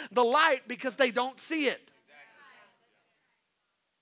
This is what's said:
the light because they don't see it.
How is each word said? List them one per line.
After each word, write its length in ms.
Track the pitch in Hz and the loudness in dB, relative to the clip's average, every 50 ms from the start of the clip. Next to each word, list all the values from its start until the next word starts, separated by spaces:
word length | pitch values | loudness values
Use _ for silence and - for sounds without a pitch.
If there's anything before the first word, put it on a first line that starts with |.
| 294 240 190 | -14 -4 0
the 100 | 240 247 | 2 2
light 420 | 233 254 302 320 320 285 254 - 220 | 4 4 4 4 2 2 0 -4 -8
because 260 | 240 185 - 262 - | -12 -8 -8 -8 0
they 160 | - 269 254 | 0 0 2
don't 260 | 202 190 170 262 254 - | 2 -2 -4 -4 -6 -12
see 260 | - - 320 320 285 240 | -10 -6 -4 -2 0 -2
it. 240 | 170 - - _ _ _ _ _ - - - - _ - - - - - - _ _ _ _ _ _ _ _ _ _ _ _ _ _ _ _ _ _ _ _ _ _ _ _ _ _ _ | -2 -4 -8 _ _ _ _ _ -20 -20 -20 -20 _ -20 -20 -20 -20 -20 -20 _ _ _ _ _ _ _ _ _ _ _ _ _ _ _ _ _ _ _ _ _ _ _ _ _ _ _